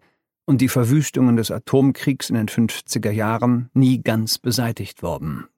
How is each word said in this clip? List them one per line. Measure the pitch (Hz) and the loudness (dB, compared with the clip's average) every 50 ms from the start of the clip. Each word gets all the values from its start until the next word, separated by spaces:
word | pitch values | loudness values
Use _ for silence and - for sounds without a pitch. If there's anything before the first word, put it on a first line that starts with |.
| _ _ _ _ _ _ _ _ _ | _ _ _ _ _ _ _ _ _
und | - 139 123 | 0 2 2
die | 131 127 | 2 2
Verwüstungen | - 139 120 110 135 156 143 - - - 127 123 120 | 2 2 2 4 2 2 2 0 0 2 2 4 4
des | 117 110 - | 2 0 -2
Atomkriegs | 92 - - - - 135 135 139 127 - - 147 135 127 - - | -4 -8 -4 0 2 4 4 4 0 0 -2 -4 -4 -4 -4 -4
in | - | -2
den | 117 110 107 | -2 -2 -2
fünfziger | - - 117 107 - - - - - 120 107 107 | 0 0 0 0 -2 -6 -10 -6 -6 -4 -2 -2
Jahren | 104 107 107 107 113 113 120 123 123 120 123 123 _ | -2 0 0 -2 -2 0 0 0 0 0 -2 -2 _
nie | 135 135 127 131 117 | 2 4 4 2 2
ganz | - - 113 113 110 110 - - | 0 0 0 0 0 -2 -4 -6
beseitigt | - 123 113 127 123 117 117 - 101 - - _ - | -4 -4 -2 -2 -2 -4 -4 -6 -10 -14 -12 _ -8
worden. | 90 80 71 76 78 71 - - - _ | -8 -6 -6 -6 -8 -8 -8 -12 -16 _